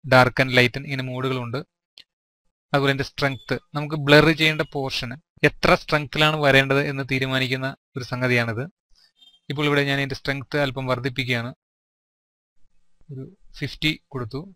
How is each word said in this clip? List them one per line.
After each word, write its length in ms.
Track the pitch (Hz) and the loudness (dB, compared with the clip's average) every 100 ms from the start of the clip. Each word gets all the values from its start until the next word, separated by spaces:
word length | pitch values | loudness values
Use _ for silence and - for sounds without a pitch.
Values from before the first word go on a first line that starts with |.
| 139 | 6
dark 300 | 127 123 - | 6 6 2
and 100 | 131 127 | 2 4
lighten, 260 | 123 135 151 | 2 0 -8
ഇങ്ങനെ 160 | 135 131 | -8 -6
മോഡുകളുണ്ട്. 500 | 127 131 127 117 127 - _ _ - _ _ _ _ _ _ _ | -6 -4 -4 -6 -10 -12 _ _ -20 _ _ _ _ _ _ _
അതുപോലെ 180 | 143 139 | 0 0
ഇതിൻ്റെ 160 | 135 135 | -2 -6
strength, 460 | - 139 131 - 123 _ 147 | -4 -4 -4 -6 -8 _ -8
നമുക്ക് 220 | 147 156 143 | -6 -4 6
blur 200 | 147 151 156 | 8 8 4
ചെയ്യേണ്ട 240 | 156 156 156 143 | 0 0 -4 -4
portion 340 | 131 - 123 131 _ _ 147 | -6 -6 -8 -12 _ _ 0
എത്ര 240 | - - 180 | 2 2 2
സ്ട്രെങ്ത്തിലാണ് 560 | - 151 147 151 151 156 | 0 -4 -2 2 2 4
വരേണ്ടത് 380 | 143 135 135 139 147 | 4 4 4 0 0
എന്ന് 120 | 135 131 | -4 -4
തീരുമാനിക്കുന്ന 560 | 131 131 131 127 131 131 - _ - | -2 -2 -2 -2 -2 -6 -10 _ -12
ഒരു 100 | 123 | -8
സംഗതിയാണിത്. 520 | 123 127 123 117 110 151 _ _ _ _ _ - _ - | -4 0 2 0 -4 -8 _ _ _ _ _ -20 _ -8
ഇപ്പോൾ 160 | 139 147 | -2 2
ഇവിടെ 140 | 143 143 | 2 2
ഞാൻ 80 | 139 | 0
ഇതിൻ്റെ 160 | 139 135 | -2 -4
strength 380 | - 139 131 147 | -6 -6 -4 -2
അല്പം 220 | 143 131 131 | -2 -4 -4
വർദ്ധിപ്പിക്കുകയാണ്. 600 | 123 131 127 123 120 120 - _ _ _ _ _ _ _ _ _ _ - _ _ _ - | -2 -2 -6 -4 -4 -4 -14 _ _ _ _ _ _ _ _ _ _ -20 _ _ _ -18
ഒരു 120 | 131 135 190 - - | -16 -16 _ -20 -10
ഫിഫ്റ്റി 320 | 139 - 156 156 _ | -10 -2 -2 -2 _
കൊടുത്തു. 280 | 135 117 131 190 | -10 -8 -10 -14